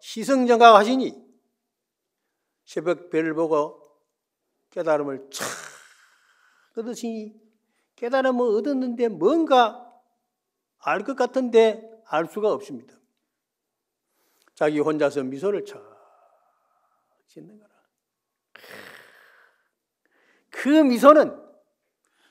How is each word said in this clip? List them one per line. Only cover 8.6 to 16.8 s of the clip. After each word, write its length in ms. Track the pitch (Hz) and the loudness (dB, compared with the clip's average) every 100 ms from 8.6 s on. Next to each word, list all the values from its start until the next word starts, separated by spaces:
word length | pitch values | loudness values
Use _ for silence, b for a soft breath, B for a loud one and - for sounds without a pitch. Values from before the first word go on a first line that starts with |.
| 294 269 254 233 240 | -2 -4 -4 -4 -4
뭔가 760 | 175 185 330 302 254 220 - - - _ _ _ _ _ _ _ _ | 0 0 2 4 4 2 -2 -20 -20 _ _ _ _ _ _ _ _
알 240 | - 175 | -4 -4
것 140 | 208 262 | -4 -4
같은데 680 | 247 262 247 226 220 214 - - - | -4 -4 2 4 4 0 -12 -20 -6
알 200 | 151 165 | -4 -4
수가 260 | 214 208 | -2 -2
없습니다. 420 | 143 - 127 - _ _ _ _ _ _ _ _ _ _ _ _ _ _ _ _ | -2 -8 -18 -20 _ _ _ _ _ _ _ _ _ _ _ _ _ _ _ _
자기 240 | - 151 151 | -4 -2 0
혼자서 460 | 151 156 143 143 | -2 0 -2 -2
미소를 400 | 131 135 190 202 | -8 -6 -4 -6
착 180 | - - - - _ _ _ _ _ _ _ _ | -8 -18 -20 -20 _ _ _ _ _ _ _ _